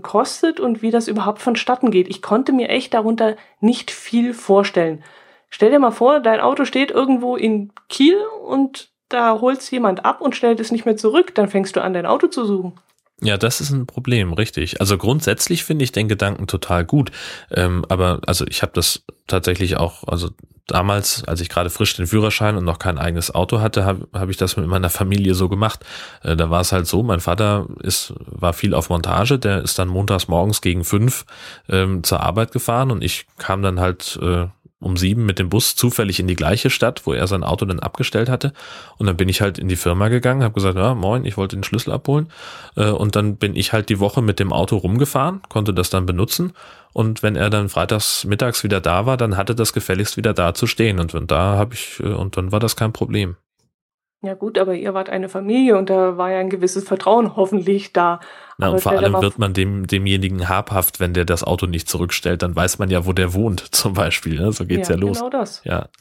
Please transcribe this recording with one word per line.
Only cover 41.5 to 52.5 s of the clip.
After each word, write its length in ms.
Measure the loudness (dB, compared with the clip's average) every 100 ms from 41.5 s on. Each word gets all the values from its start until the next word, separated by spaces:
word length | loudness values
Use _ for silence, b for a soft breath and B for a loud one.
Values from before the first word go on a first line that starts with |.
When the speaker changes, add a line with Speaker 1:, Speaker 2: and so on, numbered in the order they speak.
Speaker 2:
den 80 | -4
Schlüssel 300 | -4 -4 -4
abholen." 400 | -4 0 0 -2 B B B B
Äh, 160 | 0 0
und 240 | 2 2
dann 220 | 2 0 0
bin 180 | -2
ich 180 | -2 0
halt 180 | 0 0
die 100 | 0
Woche 220 | 2 2
mit 180 | 0 0
dem 120 | 0
Auto 240 | 0 0 0
rumgefahren, 640 | 0 0 0 0 -2 -4 -6
konnte 240 | -2 0
das 180 | 0 0
dann 140 | 0
benutzen. 480 | 0 0 -2 -2 -4 B B B B
Und 300 | -2 -2 0
wenn 140 | -2 0
er 120 | 2
dann 200 | 2 0
freitags 560 | -2 0 0 0 -4
mittags 400 | -2 0 0 -2
wieder 160 | -2 0
da 260 | 2 2 2
war, 100 | 2
dann 200 | 0 0
hatte 180 | 0
das 180 | 0 0
gefälligst 440 | -2 -2 -2 -2 -2
wieder 180 | 0
da 180 | 2 0
zu 140 | 0 -2
stehen. 320 | 2 2 2
Und 160 | -2
wenn 140 | -4 0
da 280 | 2 2 2
hab 140 | 0
ich, 260 | -4 -12 -6
äh, 80 | -4
und 280 | -2 -4 -4
dann 140 | -2